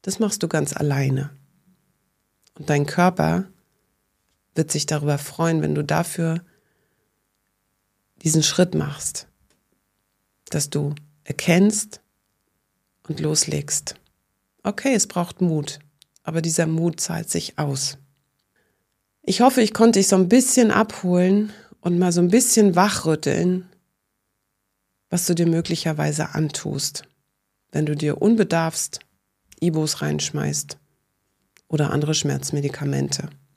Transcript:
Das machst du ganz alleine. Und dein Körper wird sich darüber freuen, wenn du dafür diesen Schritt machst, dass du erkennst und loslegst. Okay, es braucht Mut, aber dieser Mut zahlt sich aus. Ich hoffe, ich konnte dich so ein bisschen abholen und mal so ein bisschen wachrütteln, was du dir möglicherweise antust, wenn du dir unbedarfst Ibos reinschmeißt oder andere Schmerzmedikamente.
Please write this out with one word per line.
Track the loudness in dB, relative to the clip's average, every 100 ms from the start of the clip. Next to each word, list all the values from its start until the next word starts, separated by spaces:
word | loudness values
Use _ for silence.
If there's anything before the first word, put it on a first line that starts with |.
Das | -8 -2
machst | -2 -2
du | -2
ganz | -2 -2 -2
alleine. | -2 0 0 -2 -4 -12 _ _ _ _ _ _ _ _ _ _ _ -10
Und | 0
dein | 0 0
Körper | 2 2 4 0 0 -4 _ _ _ _ _ _ _ _ _ _ -4
wird | -4
sich | -4 -2
darüber | -2 -2 -4
freuen, | -6 -2 0 0
wenn | 0 -2
du |
dafür | -2 -2 -2 -4 -4 -4 -8 _ _ _ _ _ _ _ _ _ _ _ _ _ _ _ _ _
diesen | 0 0
Schritt | 0 2 0 0
machst, | -4 -8 -10 -10 -16 _ _ _ _ _ _ _ _ _ _ _ -8
dass | -6 -4
du | -4 -4 -6 -14 _
erkennst | -10 -4 2 4 4 2 -8 -16 _ _ _ _ _ _ _ _ _ _ -10
und | -4
loslegst. | -2 0 -2 -4 -4 -6 -6 -14 _ _ _ _ _ _
Okay, | -6 -2 0
es | 0 0
braucht | -4 -6 -2
Mut, | 0 0 -4 -12 _ _ _ _
aber | -6 -4
dieser | -2 0 0
Mut | 0 -2 -4
zahlt | -6 -6 -4
sich | -6 -6 -6
aus. | -4 -2 -6 -8 _ _ _ _ _ _ _ _ _ _ _ _
Ich | -4 4
hoffe, | 4 4
ich | 0
konnte | 4 4 6
dich | 4
so | 4
ein | 6
bisschen | 4 4 4 4
abholen | 4 0 -2 0 2 4 2 0 -8 -20 -8
und | -2 2
mal | 2
so | 4
ein | 4
bisschen | 4 4 4 6 6
wachrütteln, | 2 2 -2 -2 0 0 0 -2 -6 _ _ _ _ _ _ _ _ _ _ _ _ _ _
was | -4 0
du | 2
dir | 2
möglicherweise | 2 0 -4 -2 -2 -2 -2 -4 -2
antust, | -2 -4 -6 -4 -6 -8 -16 _ _ _ _ _ _
wenn | -4 -2
du | 0
dir | -2 2
unbedarfst | 4 4 2 2 0 -4 -8 -10 _ _ _ _ _ _
Ibos | 0 0 -2 -4
reinschmeißt | -4 -4 -4 -4 -4 -6 -10 -16 _ _ _ _ _ _ _ _ _
oder | -2 0
andere | -2 -2
Schmerzmedikamente. | -2 -2 -4 -4 -4 -4 -6 -6 -4 -4 -6 -8 -18 _